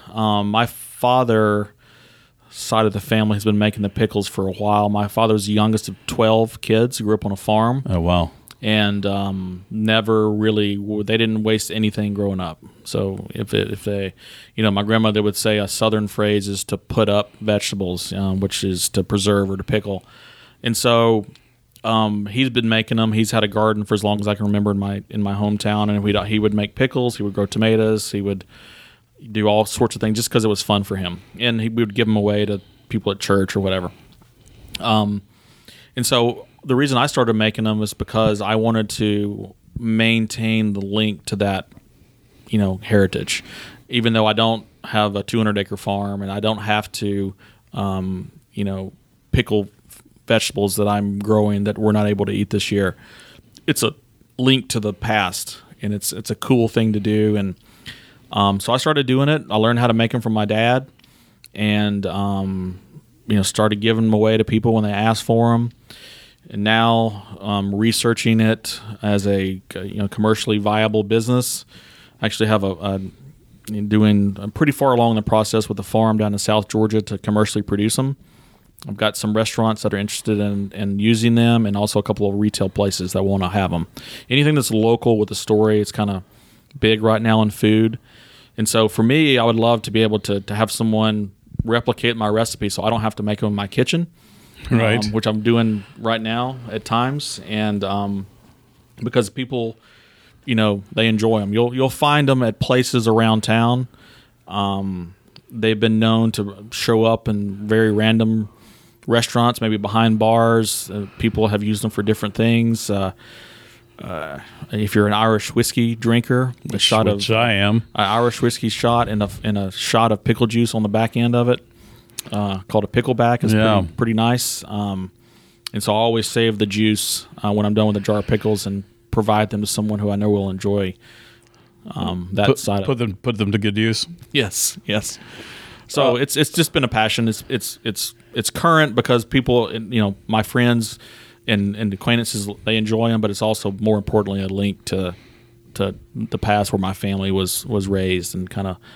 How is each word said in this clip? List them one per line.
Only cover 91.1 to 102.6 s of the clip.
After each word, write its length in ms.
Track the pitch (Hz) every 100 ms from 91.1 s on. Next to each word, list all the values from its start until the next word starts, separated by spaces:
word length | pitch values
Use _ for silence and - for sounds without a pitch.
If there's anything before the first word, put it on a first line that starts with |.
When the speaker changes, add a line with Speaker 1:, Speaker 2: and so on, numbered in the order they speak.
| 107 101 - _ - 113
Speaker 1:
replicate 500 | 117 120 - 120 113
my 120 | 107
recipe 400 | 107 117 - 101
so 120 | -
I 60 | 101
don't 120 | 113
have 140 | 110 -
to 60 |
make 200 | 104 104
'em 60 | 110
in 60 | 101
my 120 | 101
kitchen, 400 | - 131 165 170 _ _ - - - -
Speaker 2:
Right. 320 | 117 110 117 107
Speaker 1:
um, 60 |
which 160 | 110 110
I'm 140 | 107
doing 420 | 107 117 113 104 98 -
right 240 | 113 113
now 340 | 113 117 123 127 117
at 140 | 107 -
times. 560 | 117 127 143 - - -
And, 340 | 107 107 101
um, 440 | 95 101 101 98 95 - _ _ _ _ _ -
because 260 | 117 127 104
people, 460 | - 127 131 113 - _ _ _ _ _ _ -
you 100 | 113
know, 280 | 107 101 101
they 140 | - 113
enjoy 340 | 110 113 110
'em. 100 | 101
You'll, 220 | 107 120 127
you'll 140 | 131
find 400 | - 147 147 139
'em 140 | 131
at 180 | 120 104